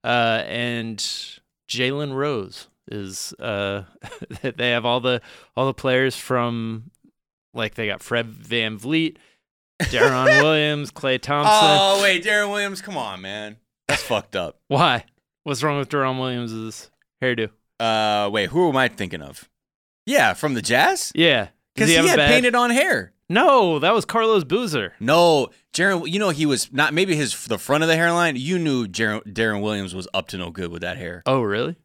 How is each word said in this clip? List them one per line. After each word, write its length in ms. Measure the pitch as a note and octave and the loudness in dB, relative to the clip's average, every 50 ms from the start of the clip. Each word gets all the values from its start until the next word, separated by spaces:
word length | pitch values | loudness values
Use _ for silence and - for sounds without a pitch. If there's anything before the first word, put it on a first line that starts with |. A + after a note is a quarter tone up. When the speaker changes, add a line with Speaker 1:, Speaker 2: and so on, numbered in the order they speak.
| - | 0
Speaker 1:
Uh, 380 | A#2+ A#2+ A#2+ A#2 A2+ A2+ A2+ E2+ | 0 0 2 2 2 0 -2 -4
and 500 | - F#2 A#2+ A#2+ A#2+ A#2+ A#2 A2+ A2+ A2 G2+ - - - - - - - - _ _ _ _ _ - | -6 -6 -6 -4 -4 -4 -6 -6 -8 -8 -8 -8 -8 -8 -10 -12 -16 -18 -20 _ _ _ _ _ -10
Jalen 460 | B2+ A#2+ B2+ B2+ C#3 C#3+ D3+ C#3+ C3 | -4 -2 -2 -2 -2 -4 -6 -6 -4
Rose 520 | C3+ C#3 D3+ C#3 A2 F#2+ F#2+ - - - _ _ _ _ - | -4 -2 -2 -2 -4 -6 -8 -14 -20 -20 _ _ _ _ -12
is, 400 | - G#2 G2 F#2+ F#2+ - - - - | -10 -10 -10 -10 -10 -12 -12 -12 -12
uh, 500 | - - A#2 G#2 G2+ G2+ G2 G2 G2+ G2 _ _ _ - - - | -10 -8 -6 -4 -4 -4 -4 -6 -8 -10 _ _ _ -20 -20 -16
<laughs> 260 | - - _ - - | -16 -16 _ -14 -8
they 300 | - C3+ A#2 - A#2+ B2 | -8 -8 -6 -2 -2 0
have 140 | A#2+ A#2+ A2+ | 0 0 0
all 160 | A#2+ A#2+ B2+ | 0 0 0
the, 200 | A#2 B2+ B2 A#2 - - - - - _ _ | 0 0 -2 -2 -4 -12 -20 -20 -20 _ _
all 120 | A#2+ C3 | -2 -2
the 60 | C3+ C3 | -2 -2
players 400 | - - C3+ B2+ B2+ C3 C3 B2 | -2 0 2 2 2 2 0 -2
from, 760 | - - - C3 B2 A#2+ A#2+ A#2 A#2 A2+ A2+ A2+ A2 A2+ - _ _ _ _ _ _ _ _ _ _ _ _ _ | -6 -4 -2 0 0 0 -2 -4 -4 -6 -6 -8 -10 -12 -18 _ _ _ _ _ _ _ _ _ _ _ _ _
like, 220 | A2 A2+ G#2+ - | -6 -6 -6 -4
they 100 | - A2+ | -6 -6
got 160 | G#2 G2+ - | -6 -6 -8
Fred 300 | - - A#2+ A#2+ A#2 A2+ A2 | -6 -4 -4 -4 -4 -4 -12
VanVleet, 840 | - A2 - A2+ A#2+ A2+ A2 G#2+ G2+ G#2+ C3 D#3 D#3+ E3 D#3 - - _ _ _ _ _ _ | -20 -10 -4 -2 -2 -2 -2 -6 -8 -4 -2 0 0 0 -2 -6 -10 _ _ _ _ _ _
Speaker 2:
<laughs> 300 | _ _ _ _ _ _ - | _ _ _ _ _ _ -4
Speaker 1:
Deron 580 | - - A#2+ - C#3 C3 B2+ C3 - - - | -2 2 2 4 4 4 4 4 4 6 6
Williams, 480 | - D#3 D#3 D3+ D3+ D3+ D3+ D3 D3 - | 6 4 4 2 2 0 -2 -4 -6 -10
Klay 320 | _ - - C3+ C3 B2 | _ -6 -2 -2 -2 -2
Thompson. 320 | - - D3 D3 D3+ G#3+ G#3+ | -2 -2 -2 2 4 4 6
Speaker 2:
Oh, 460 | G#3+ G#3 G3+ G3 F#3+ G3 G3 G3 G3 | 6 6 6 6 6 4 4 4 4
wait, 220 | G3+ G3 F#3 F3 F3+ | 4 4 2 2 0
Deron 260 | G#3+ G#3 G#3 G#3 G3+ | 0 0 0 0 0
Williams, 300 | G3+ G#3 G3+ G3 G3 F#3+ | -2 -4 -4 -6 -6 -10
come 160 | - G#3 F#3+ | -12 -8 -8
on, 240 | D3 A#2+ G#2 F#2+ F#2 | -6 -6 -6 -10 -10
man. 360 | F#2+ F#2+ G2+ G#2+ G#2+ G#2+ G#2+ A2+ _ _ _ _ _ | -10 -10 -10 -10 -10 -12 -16 _ _ _ _ _ _
That's 140 | - C#3+ - | -4 -4 -4
fucked 340 | - - A#2+ G2+ - _ - | -2 -2 -2 -2 -2 _ -6
up. 240 | F#2+ F2 D2+ - _ _ | -6 -6 -6 -10 _ _
Speaker 1:
Why? 360 | _ C#3 C3+ E3+ D#3 B2+ A2+ - _ _ _ _ _ _ _ _ | _ 2 2 4 4 2 0 -4 _ _ _ _ _ _ _ _
What's 180 | D3+ C#3 A#2 | -6 -4 -2
wrong 160 | C#3+ D3+ C#3+ | 0 0 0
with 120 | C#3+ C#3 - | -2 -4 -2
Deron 300 | D3+ C#3+ C3+ C3 C3 C3 | -2 -2 0 0 -2 -2
Williams' 680 | B2+ B2+ B2 A#2+ A#2+ A2+ A2 A2+ A2 A2 - - - _ _ _ _ _ _ _ | -4 -4 -4 -6 -6 -6 -8 -8 -10 -10 -12 -14 -20 _ _ _ _ _ _ _
hairdo? 300 | C3 B2+ B2 A2+ A2 G#2 _ _ _ _ _ _ | -2 -2 0 -2 -4 -6 _ _ _ _ _ _
Speaker 2:
Uh, 500 | A#2 A2+ A2 A2 G#2+ G#2+ G#2 G#2 G#2 G2+ | -2 0 0 2 0 2 0 0 0 0
wait, 180 | G#2 A2 G2 F2 | 0 -2 -2 0
who 200 | B2 E3+ F3+ E3 | 2 2 2 2
am 80 | C3+ | 4
I 100 | C3+ C3 | 2 2
thinking 340 | A#2+ - - G2+ E2+ - E2 | 0 0 -4 -8 -8 -8 -12
of? 280 | D2 C#2 C2 - - _ _ _ _ _ _ _ _ _ _ _ _ | -12 -14 -18 -20 -20 _ _ _ _ _ _ _ _ _ _ _ _
Yeah, 280 | - C#4 C#4+ C3 G#2 F3+ | 0 2 2 2 2 2
from 200 | - - D3+ C3 | 0 -2 -2 -2
the 80 | A#2 | -2
Jazz? 500 | - - A#2+ B2+ E3 F4 F#4+ - - - - | -2 0 2 4 4 4 2 -2 -6 -6 0
Speaker 1:
Yeah. 340 | - E3 E3 C#3 A#2 G2+ - _ _ _ _ _ | 2 4 4 4 2 0 -4 _ _ _ _ _
Does 80 | - - | 0 2
Speaker 2:
'Cause 40 | D#3+ | 4
Speaker 1:
he 40 | E3 | 4
Speaker 2:
he 40 | |
Speaker 1:
have 80 | E3 - | 6 6
a 40 | - | 4
Speaker 2:
had 80 | - | 4
Speaker 1:
bad 120 | - - - | 4 6 6
Speaker 2:
painted 240 | - B3+ B3 B3 A#3 | 4 4 4 2 2
on 140 | A#3+ A#3+ A#3+ | 2 2 2
hair. 420 | A#3 C4 D#4 F#4+ C#4 A2+ F#2 - _ _ _ _ | 2 2 2 2 0 -2 -4 -8 _ _ _ _
Speaker 1:
No, 480 | E3+ A3+ D#4+ E4+ C4+ B3+ G3+ F3 D#3+ D3 | 2 4 4 6 6 6 4 4 2 2
that 140 | C#3 F3+ A3+ | 2 2 2
was 120 | A3 - | 2 0
Carlos 400 | - - A3+ A3+ A3+ A3 G3 D#3 | 0 -2 0 2 2 2 2 2
Boozer. 480 | B2+ D#3 A3+ B3+ G#3 D3+ B2+ G2+ F2 - _ | 0 -2 -2 -2 -2 -2 -4 -4 -4 -8 _
Speaker 2:
No, 480 | G#2 A#2+ D3+ E3+ F3 E3+ D#3+ C#3+ B2 - _ _ _ _ - | 0 4 4 6 6 6 6 4 2 -2 _ _ _ _ -2
Jaren, 360 | - F3+ G3 F#3+ F3 D#3+ D3+ | 0 2 2 2 0 -2 -2
you 80 | E3+ | -2
know, 120 | G3+ G#3+ F#3+ | 0 0 0
he 160 | D#3 C#3 D#3+ | 0 0 2
was 260 | D3 C3+ A#2 - - | 2 2 0 -2 -4
not, 220 | - C3+ D3+ C3+ D3 | 0 0 0 2 2
maybe 200 | E3 F#3+ G3 E3 | 0 0 0 0
his, 300 | D3+ D3 A2 - - - | 0 0 -4 -4 -8 -6
the 120 | - A2+ | -6 -6
front 260 | G2 - - C#3+ D3+ D#3+ | -6 -2 0 0 2 4
of 60 | E3 | 2
the 60 | D#3+ | 2
hairline, 380 | D#3+ E3+ E3+ E3+ E3+ F3 E3 C#3 | 2 2 2 2 2 2 0 0
you 200 | B2 B2+ D#3 F#3 | -2 -4 -2 -2
knew 300 | F3+ E3 D3+ C3+ B2+ A#2 | 0 0 0 0 0 -2
Jaren, 340 | G2 F2+ - A#2 G#2+ G#2 A2 - G#2 | -4 -4 -2 -2 -2 -2 -4 -8 -8
Darren 300 | F#2+ A2 A2+ A2 G#2+ G2+ | -2 0 0 0 0 0
Williams 320 | G#2 G#2+ G#2+ G2+ G2 F#2 F2 | -2 -2 -2 -2 -4 -6 -8
was 140 | F#2+ F2 - - | -10 -10 -4 -6
up 160 | F#2+ F2+ - | -6 -6 -4
to 80 | - | -10
no 120 | F#2 F2+ E2+ | -8 -8 -8
good 220 | E2 F#2+ F#2 E2+ | -8 -8 -8 -8
with 100 | E2+ F2 | -8 -8
that 160 | F2 F2 F2+ | -8 -8 -8
hair. 260 | - F2+ E2 F2 F2 - | -8 -10 -12 -12 -6 -2
Speaker 1:
Oh, 160 | B2+ C3+ C3+ | 0 0 0
really? 340 | A#2 G2+ G2+ A2 B2+ D#3 E3+ _ | 0 -2 -2 -2 -4 -6 -8 _